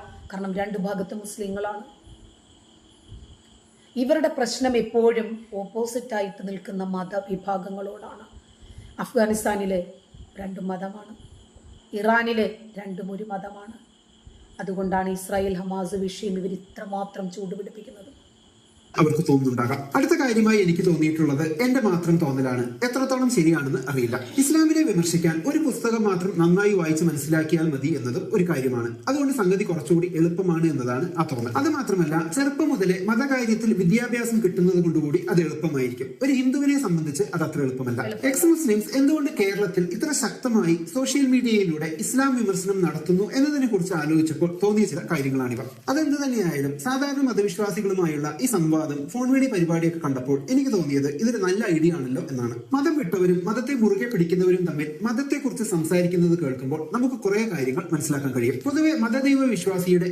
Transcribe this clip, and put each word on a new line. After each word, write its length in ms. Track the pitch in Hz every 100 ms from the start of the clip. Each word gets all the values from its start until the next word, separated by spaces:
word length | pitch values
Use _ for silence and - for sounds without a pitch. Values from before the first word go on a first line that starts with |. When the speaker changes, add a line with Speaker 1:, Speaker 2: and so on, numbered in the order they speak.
| - - -
Speaker 1:
കാരണം 240 | 190 196
രണ്ടു 260 | 180 202 202
ഭാഗത്ത് 360 | 190 190 185 214
മുസ്ലിങ്ങളാണ്. 680 | 202 - 196 196 208 208 254 - - - - _ _ _ _ _ _ _ - - - - _ - _ _ _ 240
ഇവരുടെ 340 | 254 311 302
പ്രശ്നം 440 | 277 233 - 254 240
എപ്പോഴും 520 | - 233 226 226 214 220 -
ഓപ്പോസിറ്റ് 600 | 196 196 226 233 247 240 214
ആയിട്ട് 280 | 196 185 190
നിൽക്കുന്ന 380 | 190 - 196 190
മതവിഭാഗങ്ങളോടാണ്. 1300 | 185 180 202 - 190 - 196 190 196 196 208 - 208 220 - - - - - - -
അഫ്ഗാനിസ്ഥാനിലെ 840 | 185 240 220 214 214 202 196 185 180 - _ - - -
രണ്ടു 260 | 196 190
മതമാണ്, 520 | 185 185 196 208 202 220 - - - - - - _
ഇറാനിലെ 540 | 208 214 233 233 226 202 - -
രണ്ടും 360 | 196 196 180 190
ഒരു 160 | 196 214
മതമാണ്. 480 | 196 202 202 208 - _ _ _ _ - - - -
അതുകൊണ്ടാണ് 500 | 190 190 190 190 190
ഇസ്രായേൽ 460 | 185 - 196 196 180
ഹമാസ് 420 | 190 190 180 196
വിഷയം 380 | 190 - 214 185
ഇവർ 160 | 180
ഇത്രമാത്രം 720 | 180 - - 208 196 196 202 185
ചൂടുപിടിപ്പിക്കുന്നത്. 800 | 208 190 196 196 214 214 202 190 - _ _ _ _ _ _ _
Speaker 2:
അവർക്ക് 300 | - 156 151
തോന്നുന്നുണ്ടാകാം. 560 | 165 139 131 120 120 139 -
അടുത്ത 200 | 262 277
കാര്യമായി 460 | 339 269 226 220 214
എനിക്ക് 220 | 175 170 175
തോന്നിയിട്ടുള്ളത് 580 | 156 156 160 151 139 160 160
എന്റെ 200 | 254 254
മാത്രം 340 | 214 170 170 165
തോന്നലാണ്, 460 | 147 131 131 123 120 -
എത്രത്തോളം 460 | 247 269 262 262 254
ശരിയാണെന്ന് 520 | 185 160 160 135 165 -
അറിയില്ല. 300 | 135 120 117 - -
ഇസ്ലാമിനെ 460 | 262 320 311 320
വിമർശിക്കാൻ 520 | 269 175 170 170 170 160 269
ഒരു 140 | 311
പുസ്തകം 420 | 294 196 233 226
മാത്രം 280 | 208 180 185 170
നന്നായി 360 | 170 180 208
വായിച്ച് 300 | 196 160 160
മനസ്സിലാക്കിയാൽ 640 | 175 147 143 160 156 170 160
മതി 220 | 135 139 143
എന്നതും 280 | 120 120 -
ഒരു 100 | -
കാര്യമാണ്. 460 | 175 143 127 120 117 - -
അതുകൊണ്ട് 260 | 285 277
സംഗതി 300 | - 185 190
കുറച്ചുകൂടി 440 | 208 165 135 170 175 160
എളുപ്പമാണ് 480 | 170 175 185 165 165
എന്നതാണ് 380 | 135 123 127 175 165
ആ 80 | 156
തോന്നൽ. 240 | 123 117 127
അത് 120 | 311
മാത്രമല്ല, 460 | 294 233 190 151 160 165
ചെറുപ്പം 360 | 277 277 285 302
മുതലേ 280 | 233 185 185 196
മതകാര്യത്തിൽ 640 | 226 285 254 226 214 220
വിദ്യാഭ്യാസം 680 | 180 175 226 233 233 233 220
കിട്ടുന്നത് 400 | 180 190 180 175
കൊണ്ടുകൂടി 380 | 165 156 147 160 -
അത് 120 | 175
എളുപ്പമായിരിക്കും. 680 | 156 151 165 139 123 - 131 -
ഒരു 100 | 277
ഹിന്ദുവിനെ 480 | 262 262 277 285 277
സംബന്ധിച്ച് 440 | 226 165 147 - 208
അത് 120 | 165 156
അത്ര 140 | 151
എളുപ്പമല്ല. 380 | 135 127 123 117
Speaker 1:
എളുപ്പമല്ല. 260 | 110 - 269
Speaker 2:
എക്സ് 220 | - 339
മുസ്ലിംസ് 380 | 320 240 208 - 269
എന്തുകൊണ്ട് 340 | 277 311 277 -
കേരളത്തിൽ 480 | 196 196 196 175 175
ഇത്ര 180 | 220 311 285
ശക്തമായി 600 | 214 - 254 220 170 165 -
സോഷ്യൽ 340 | 262 262 285 262
മീഡിയയിലൂടെ 640 | 254 233 214 185 151 165 -
ഇസ്ലാം 340 | - 247 269 247
വിമർശനം 440 | 196 175 190 196
നടത്തുന്നു 460 | 165 147 - 180 208
എന്നതിനെ 380 | 262 294 294 254
കുറിച്ച് 260 | 202 170 170
ആലോചിച്ചപ്പോൾ 520 | 151 160 - 139 170 -
തോന്നിയ 300 | 202 214 202
ചില 160 | 135 113
കാര്യങ്ങളാണിവ. 560 | 156 135 131 123 110 - - -
അതെന്ത് 300 | 277 294 285
തന്നെയായാലും 580 | 277 233 175 143 139 143
സാധാരണ 420 | 254 262 285 277
മതവിശ്വാസികളുമായുള്ള 1080 | 262 202 202 - 208 190 196 190 165 147 151 156
ഈ 80 | 254 196
സംവാദം 300 | 160 156 147 143 143
ഫോൺ 180 | 247 254
വഴി 180 | 269 262
പരിപാടിയൊക്കെ 520 | 202 165 165 165 -
കണ്ടപ്പോൾ 380 | 143 131 127 139 -
എനിക്ക് 220 | 262 262
തോന്നിയത് 360 | 208 143 139 139
ഇതൊരു 280 | 147 226 226
നല്ല 180 | 185 196 220
ഐഡിയ 280 | 156 170 151
ആണല്ലോ 260 | 131 131 -
എന്നാണ്. 260 | 127 117 117 -
മതം 240 | 269 302 294
വിട്ടവരും 440 | 180 196 180 175
മതത്തെ 300 | 180 226 254
മുറുകെ 340 | 277 208 196 240
പിടിക്കുന്നവരും 540 | 180 170 180 185 180 165
തമ്മിൽ 220 | 147 151 -
മതത്തെക്കുറിച്ച് 640 | 220 233 285 285 254 185 214
സംസാരിക്കുന്നത് 680 | 170 151 180 175 180 170 170
കേൾക്കുമ്പോൾ 440 | 143 127 135 156 -
നമുക്ക് 280 | 233 254 220
കുറേ 180 | 196 202 226
കാര്യങ്ങൾ 340 | 160 127 131 -
മനസ്സിലാക്കാൻ 420 | 156 131 143 139
കഴിയും. 260 | 123 120 123
പൊതുവെ 320 | 277 294 311 311
മതദൈവ 440 | 226 262 269 269 262
വിശ്വാസിയുടെ 640 | 185 196 185 180 180 180